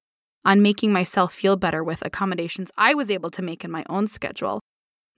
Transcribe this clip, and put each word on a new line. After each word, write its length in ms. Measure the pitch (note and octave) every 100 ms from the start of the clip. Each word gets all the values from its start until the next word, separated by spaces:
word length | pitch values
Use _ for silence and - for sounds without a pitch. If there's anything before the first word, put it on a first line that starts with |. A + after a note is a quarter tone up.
| _ _ _ _
on 180 | - G3
making 300 | G3+ G#3 G#3+
myself 400 | G3 F3+ - F3+
feel 220 | - G3 G3
better 260 | F3+ D#3+
with 220 | E3 E3
accommodations 680 | - - G3 F3 E3+ - F#3 -
I 180 | G#3+
was 160 | D4 A#3
able 200 | F#3+ E3+
to 100 | -
make 220 | F3+ E3
in 60 | E3+
my 140 | E3 -
own 180 | F3+ G#3
schedule. 540 | - - - G#2+ G#3 - _ _ _ _